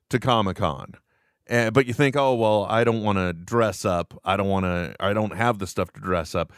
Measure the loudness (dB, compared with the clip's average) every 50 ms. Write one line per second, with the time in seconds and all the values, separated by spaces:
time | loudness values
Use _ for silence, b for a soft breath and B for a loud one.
0 | _ -4 -4 0 2 2 2 2 2 0 -2 -2 -2 -2 -2 -4 -10 -16 -20 -20
1 | _ _ _ _ _ _ _ _ _ -2 0 0 2 2 2 2 2 2 2 0
2 | 0 2 2 2 2 2 2 4 4 4 4 2 2 2 0 2 2 2 2 0
3 | 0 0 0 2 0 -2 -4 -6 -6 -2 0 2 2 2 0 -2 -2 0 0 0
4 | -2 -6 -10 -6 -4 -2 0 0 0 0 0 0 0 0 -2 -2 -4 -6 -6 -4
5 | -2 -2 0 0 -2 -2 -2 0 0 0 0 -2 -4 -6 -4 -4 -6 -6 -8 -8
6 | -4 -2 -2 -2 -2 -4 -4 -4 -4 b b